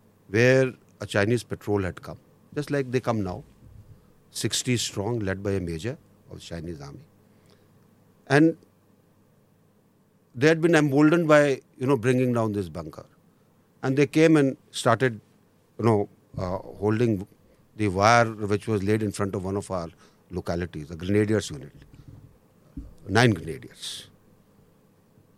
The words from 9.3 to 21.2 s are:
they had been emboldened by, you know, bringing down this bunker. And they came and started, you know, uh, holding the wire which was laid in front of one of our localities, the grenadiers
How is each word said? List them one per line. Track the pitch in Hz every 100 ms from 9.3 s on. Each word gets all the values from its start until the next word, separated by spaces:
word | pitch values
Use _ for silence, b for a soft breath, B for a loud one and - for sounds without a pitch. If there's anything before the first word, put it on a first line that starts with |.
| _ _ _ _ _ _ _ _ _ _ 120
they | 151
had | 160
been | 170 160
emboldened | 147 135 151 175 160
by, | 151 147 131 - -
you | 127
know, | 139
bringing | 120 127 127
down | 120 110
this | 101 87
bunker. | 82 78 - - _ _ _ _ _ _ _
And | 127 135
they | 139
came | 156 165 156
and | 135 - _
started, | - 123 113 131 107 - _ _ _ _ -
you | 113
know, | 107 - _ _ -
uh, | 92 95
holding | - - 104 110 120 101 87 _ _ _ _ -
the | 104
wire | 90 104 120 113
which | 107 104 101 -
was | 107
laid | 98 107
in | 104
front | - 98
of | 101 92
one | 98
of | -
our | 92 85 - b b -
localities, | 90 - 85 87 80 73
the | 85
grenadiers | 90 104